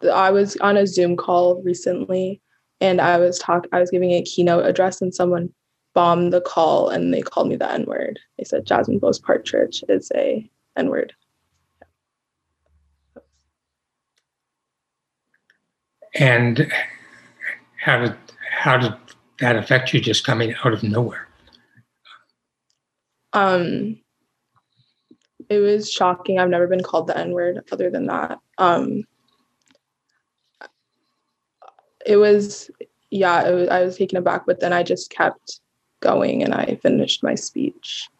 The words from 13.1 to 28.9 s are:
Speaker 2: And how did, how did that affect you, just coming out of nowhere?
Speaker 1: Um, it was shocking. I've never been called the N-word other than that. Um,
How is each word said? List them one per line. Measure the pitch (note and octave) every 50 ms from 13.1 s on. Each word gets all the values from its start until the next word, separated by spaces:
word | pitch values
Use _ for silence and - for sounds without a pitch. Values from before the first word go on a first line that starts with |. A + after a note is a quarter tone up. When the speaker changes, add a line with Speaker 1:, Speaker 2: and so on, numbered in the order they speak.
| _ - - _ _ _ _ _ _ _ _ _ _ _ _ _ _ _ _ _ _ _ _ _ _ _ _ _ _ _ _ _ _ _ _ _ _ _ _ _ _ _ _ _ _ _ _ _ _ _ _ _ _ _ _ _ _ _ - - -
Speaker 2:
And | - C#3 C3 A#2+ A#2+ A#2+ A#2 A2+ - D#3 - - - - - - - - - - - - _ _ _ - - - - _ _ _ -
how | - D3+ C3 A#2+
did, | B2 A#2 G#2 - - - - - - -
how | - - - D3 B2+ B2
did | B2 A2 G#2 - - - - _ _ _ _ -
that | C3 A#2+ A#2 A2
affect | G2+ - C3 B2+ B2+ - -
you, | A#2+
just | - A#2 G#2+ - -
coming | - A#2+ A2 A#2 A2 - - -
out | B2 A2
of | G2+
nowhere? | - G#2 G#2 A#2+ A#2+ G#2+ - - - - _ _ _ _ _ _ _ _ _ _ _ _ _ _ _ - - - _ _ _ _ _ _ _ _ _ _ _ _ _ _ _ _ _ _ _ _ _ _ -
Speaker 1:
Um, | G#3 G3 F#3+ F#3 F3+ F3 D#3+ - - G3+ G#3+ A3 - _ _ _ _ _ _ _ _ _ _ _ _ _ _ _ _ _ _ _ _ _ _ - _ _ _ _ - - -
it | G#3 G#3
was | G3+ G3+ G#3 G#3+ G#3 -
shocking. | - - F#3+ F3+ F3+ F3+ - - F#3+ F#3
I've | F3+ F3+
never | F3 F3 F3 F3
been | F#3 F#3 F3
called | - - E3 E3 F3
the | E3 E3
N-word | E3+ F3 F3 F3 F3 F3 F3+ - - _
other | G3 G3 F#3+ F3+
than | F3+ F3+ F#3 -
that. | - E2 - - - - _ _ _ -
Um, | F#3+ F3 E3+ E3+ - -